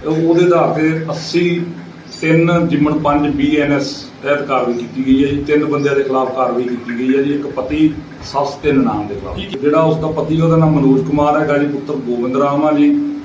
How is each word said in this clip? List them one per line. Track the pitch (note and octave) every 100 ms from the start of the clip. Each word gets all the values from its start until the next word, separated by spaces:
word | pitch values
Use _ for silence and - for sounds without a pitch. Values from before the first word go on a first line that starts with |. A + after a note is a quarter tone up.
| D3+
ਉਹ, | D#3+ E3
ਉਹਦੇ | E3+ F3
ਆਧਾਰ | E3 D3+
ਤੇ | D#3 D#3 D#3+ -
ਅੱਸੀ | - - F3 F3 E3+ - - - - - -
ਤਿੰਨ | D#3+ D#3+ E3 E3+ D#3
ਜਿਮਨ | C#3+ D3+ D3
ਪੰਜ | D3 D3 D3 C3+
ਬੀ | D3 D3+
ਐਨ | D3
ਐਸ | C#3+ - - - -
ਤਹਿਤ | C#3 C#3+
ਕਾਰਵਾਈ | - B2+ A#2+
ਕੀਤੀ | A#2+ A#2 C3 C3
ਗਈ | C3+ C#3+
ਹੈ |
ਜੀ। | C#3+
ਤਿੰਨ | C#3+ D3 D3
ਬੰਦਿਆਂ | D3 C#3 C#3
ਦੇ |
ਖਿਲਾਫ | C3+ C3 B2+ C3
ਕਾਰਵਾਈ | B2 A#2+
ਕੀਤੀ | B2 A#2+ A#2+ A#2+
ਗਈ | B2+ C#3
ਹੈ |
ਜੀ। | C#3+
ਇੱਕ | C#3+ -
ਪਤੀ, | C3 B2+ D3+ D#3 - - -
ਸੱਸ | - C#3 C#3+ -
ਤੇ | D3
ਨਨਾਣ | C3+ A#2 G#2+ G#2
ਦੇ | G2+
ਖਿਲਾਫ। | - F#2+ - C3
ਜਿਹੜਾ | D3 D#3+
ਉਸ | D#3+ D3+
ਦਾ | D#3
ਪਤੀ, | D#3 D#3 D#3+
ਉਹਦਾ | E3 D#3+
ਨਾਮ | D#3+ C#3+
ਮਨੋਜ | C3+ C3+ -
ਕੁਮਾਰ | D3 D3 D3+
ਹੈਗਾ | D3 C#3+
ਜੀ, | C#3+
ਪੁੱਤਰ | C#3+ -
ਗੋਬਿੰਦ | C#3 A#2+ A#2+ B2+ C3
ਰਾਮ | C#3+ C#3+ D3+
ਆ |
ਜੀ | D3+ D4 C#4+ - -